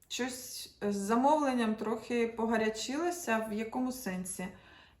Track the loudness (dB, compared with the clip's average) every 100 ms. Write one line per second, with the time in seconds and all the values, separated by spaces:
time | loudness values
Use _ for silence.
0 | -8 -4 -2 -4 -10 -12 -12 -6 -2 0
1 | 2 4 6 6 4 2 2 0 -2 -4
2 | -2 0 0 0 2 4 2 0 -2 0
3 | 0 0 0 0 0 -2 -2 -2 -2 -2
4 | -4 -4 -4 -6 -8 -10 -20 -20 -20 -4